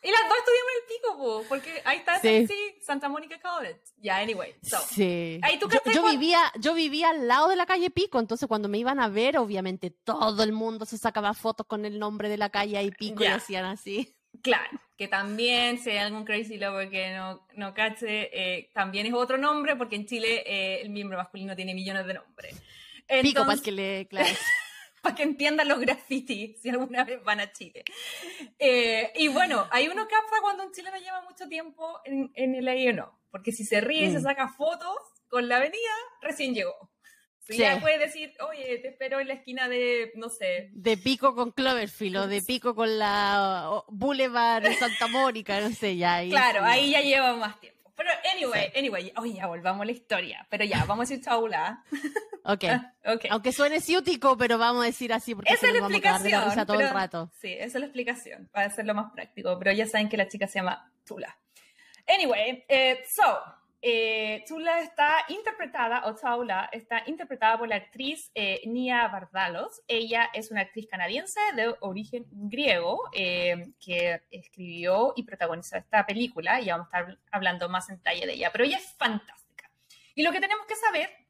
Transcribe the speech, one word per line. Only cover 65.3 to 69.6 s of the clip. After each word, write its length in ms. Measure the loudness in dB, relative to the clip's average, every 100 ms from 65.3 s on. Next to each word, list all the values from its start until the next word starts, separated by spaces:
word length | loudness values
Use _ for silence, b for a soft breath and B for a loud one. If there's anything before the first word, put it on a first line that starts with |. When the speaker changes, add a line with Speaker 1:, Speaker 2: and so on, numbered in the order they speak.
| -6 -6 -6 -8 -2 0 0 -2
Speaker 1:
o 100 | -4
Taula, 540 | -2 -2 -2 -4 -4
está 320 | -10 -4 -4 -4
interpretada 500 | -10 -10 2 2 2
por 100 | 0
la 80 | -4
actriz, 540 | -6 -8 -6 -6 -10 -4
eh, 260 | -4 -4 -4
Nia 420 | -4 0 2 0
Vardalos. 760 | -2 -8 -4 -2 -2